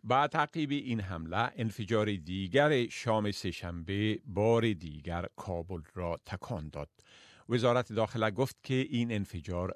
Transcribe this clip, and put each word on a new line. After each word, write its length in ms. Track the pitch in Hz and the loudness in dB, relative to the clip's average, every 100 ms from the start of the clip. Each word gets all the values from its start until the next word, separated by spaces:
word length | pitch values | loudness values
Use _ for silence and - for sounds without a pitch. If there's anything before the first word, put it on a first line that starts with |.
با 240 | - 127 147 | 4 4 4
تعقیب 420 | 160 147 165 147 | 2 0 0 -2
این 300 | 143 127 113 | -2 -2 -2
حمله، 500 | 92 85 82 92 123 185 | -2 -6 -2 0 0 0
انفجار 600 | 113 101 101 113 107 101 | -4 -2 0 2 2 0
دیگر 720 | 78 95 95 123 147 139 117 | -4 -4 2 4 6 4 0
شام 420 | - 120 110 104 | -2 0 2 2
سه‌شنبه 880 | 98 98 - 90 87 82 98 107 107 - | -2 -4 -4 -6 -8 -4 0 2 0 -4
بار 460 | 95 110 117 113 | 2 4 6 4
دیگر 540 | 92 80 76 73 85 90 - | 0 -6 -10 -6 -4 -6 -8
کابل 440 | - 87 85 90 78 | -6 -6 -6 -10 -8
را 260 | - 87 80 - | -6 -4 -4 -6
تکان 420 | 95 - 107 76 | -10 -6 -8 -6
داد. 200 | 73 71 _ _ - - - - | -8 -10 _ _ -20 -20 -20 -2
وزارت 440 | 117 120 123 120 | 2 4 4 2
داخله 380 | 107 110 113 110 | 0 0 2 0
گفت 260 | 104 131 - | 2 -2 -2
که 120 | - | -2
این 380 | 131 135 117 120 | 0 2 0 0
انفجار 640 | 107 95 90 76 87 92 | 0 -2 -6 -4 -2 -2